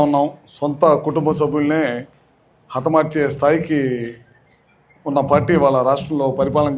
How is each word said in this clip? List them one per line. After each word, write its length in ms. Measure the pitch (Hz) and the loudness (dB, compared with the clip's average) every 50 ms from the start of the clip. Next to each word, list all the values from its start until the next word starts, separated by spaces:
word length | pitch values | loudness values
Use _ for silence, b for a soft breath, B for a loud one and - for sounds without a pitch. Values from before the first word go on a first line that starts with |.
| 147 | 2
ఉన్నాం, 220 | 147 143 139 143 147 - - _ _ - - | 2 2 0 0 -2 -4 -10 _ _ -10 -6
సొంత 260 | 143 147 143 143 - 160 147 139 - | -4 -4 0 2 4 4 4 4 0
కుటుంబ 220 | 156 139 165 147 156 151 143 | -2 -2 -2 0 -2 0 0
సభ్యులనే 440 | 151 147 147 151 147 143 156 160 156 127 120 120 127 - _ _ _ _ _ _ _ _ _ _ _ - | -2 -2 -2 -2 0 0 0 0 -2 -2 -4 -6 -10 -14 _ _ _ _ _ _ _ _ _ _ _ -10
హతమార్చే 520 | - 131 127 165 160 160 151 156 156 156 143 135 139 | -6 -4 -2 0 2 2 0 0 0 -2 -2 -2 -2
స్థాయికి 460 | - 143 143 160 - 170 - 156 147 135 127 123 120 117 117 117 - - _ _ _ _ _ _ _ _ _ _ _ _ _ _ _ - | 0 2 2 2 2 0 -2 -2 -2 -2 -2 -4 -4 -8 -10 -12 -16 -20 _ _ _ _ _ _ _ _ _ _ _ _ _ _ _ -6
ఉన్న 140 | 151 139 143 127 - | -2 -2 0 0 2
పార్టీ 240 | 143 147 113 - 175 156 | 2 2 2 2 2 4
వాళ్ళ 160 | 139 139 135 131 123 131 | 4 4 2 2 2 0
రాష్ట్రంలో 380 | 139 139 - - 156 143 135 135 127 135 | 0 -2 -2 -4 -4 -2 -2 -2 0 -2
పరిపాలన 340 | 135 135 127 151 147 147 139 | -2 0 0 0 0 0 0